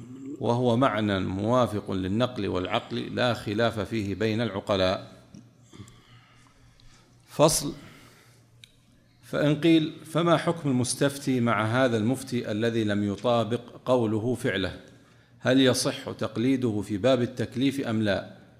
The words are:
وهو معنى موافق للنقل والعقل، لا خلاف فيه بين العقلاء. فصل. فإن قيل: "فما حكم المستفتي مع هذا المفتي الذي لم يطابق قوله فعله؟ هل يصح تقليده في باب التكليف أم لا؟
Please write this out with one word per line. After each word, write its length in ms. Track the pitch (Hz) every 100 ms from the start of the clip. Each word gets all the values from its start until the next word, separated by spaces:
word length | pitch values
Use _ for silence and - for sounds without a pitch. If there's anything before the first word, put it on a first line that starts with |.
| 117 131 135 -
وهو 360 | 113 120 123 117
معنى 440 | 135 104 104 95
موافق 720 | 95 95 104 127 107 104 -
للنقل 580 | 98 92 107 127 113 95
والعقل، 680 | 92 92 117 - 117 120
لا 200 | 104 123
خلاف 460 | 110 113 104 117 110
فيه 340 | 92 113 98
بين 260 | 92 110 107
العقلاء. 720 | 113 98 - 98 92 101 - - - - - _ - - - - _ - _ - - _ - _ - - _ _ _
فصل. 440 | - 151 - 143 - - - - - - _ _ _ - _ _ _ _ _
فإن 380 | - 147 147 147
قيل: 320 | 165 160 156 -
"فما 320 | - 156 175 151
حكم 340 | 170 165 143
المستفتي 720 | 123 120 - 139 139 135 127
مع 240 | 117 104
هذا 320 | 110 127 131 113
المفتي 540 | 110 131 - 120 113
الذي 340 | 107 117 113
لم 280 | 104 101 101
يطابق 480 | 98 123 117 113 120 - -
قوله 500 | - 127 110 107 120
فعله؟ 460 | 113 123 95 90 78 - - - - _ -
هل 220 | 120 131
يصح 500 | 131 117 - - -
تقليده 720 | 104 110 113 127 131 120 104
في 160 | 98 101
باب 260 | 127 123
التكليف 580 | 123 120 107 120 135 135
أم 220 | 117 110
لا؟ 340 | 104 95 - - -